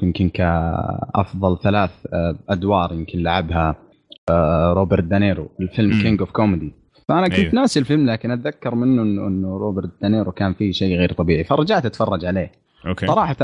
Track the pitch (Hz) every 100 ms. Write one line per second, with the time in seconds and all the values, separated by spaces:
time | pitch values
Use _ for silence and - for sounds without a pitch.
0 | 92 - 90 - 87 82 82 82 - -
1 | - - 98 95 95 90 101 104 92 -
2 | - 87 85 80 - 98 98 98 87 82
3 | 80 87 85 90 80 82 80 76 - _
4 | _ - - 85 78 80 85 90 95 -
5 | 82 98 101 85 73 - 92 - 104 110
6 | 107 104 92 - 107 87 76 - _ _
7 | - 160 185 185 180 196 269 - 131 151
8 | 135 113 117 123 139 - 123 117 123 127
9 | 107 101 98 95 92 95 107 95 90 -
10 | 101 110 98 - 98 92 101 92 95 87
11 | 87 - 85 82 - 143 160 202 120 -
12 | 107 95 90 95 80 - _ _ - 95
13 | 95 156 131 139